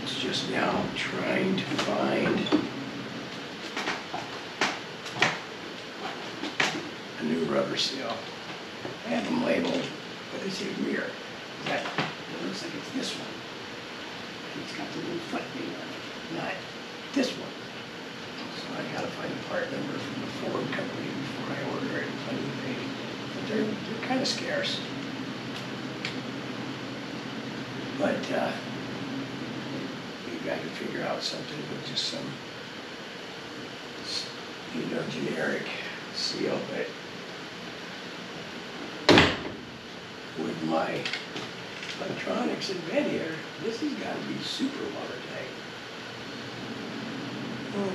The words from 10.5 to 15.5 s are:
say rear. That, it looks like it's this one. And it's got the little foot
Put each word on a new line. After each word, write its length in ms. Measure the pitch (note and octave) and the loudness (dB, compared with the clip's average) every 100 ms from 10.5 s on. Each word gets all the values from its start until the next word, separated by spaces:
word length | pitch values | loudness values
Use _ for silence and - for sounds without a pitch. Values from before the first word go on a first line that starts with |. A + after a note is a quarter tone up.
say 160 | - - - - | -2 -2 0 2
rear. 240 | - - - - - - - - | 2 0 -4 -6 -8 -8 -4 0
That, 160 | A#2+ | 0
it 640 | - - - - - - - | 2 0 0 -2 -6 -4 -2
looks 160 | - | -2
like 120 | - - | -4 -4
it's 160 | - | -2
this 200 | - - - | 0 0 -2
one. 160 | - - - - - - - - - - - - - | -4 -6 -6 -8 -6 -8 -8 -8 -6 -6 -6 -6 -6
And 100 | - | -6
it's 120 | - - | -4 -4
got 140 | - | -2
the 60 | - | -2
little 260 | G2+ - - | 0 -2 0
foot 100 | - - | -2 -2